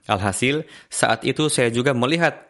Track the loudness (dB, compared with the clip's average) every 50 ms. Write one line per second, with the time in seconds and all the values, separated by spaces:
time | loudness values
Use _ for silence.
0 | _ -2 -2 0 0 -2 -2 0 0 0 0 -2 -4 -8 -14 -20 -18 -12 -4 0
1 | 0 0 0 0 -2 -2 -2 0 0 0 0 0 0 2 2 0 0 0 2 2
2 | 0 0 2 2 0 0 -2 -4 -10 _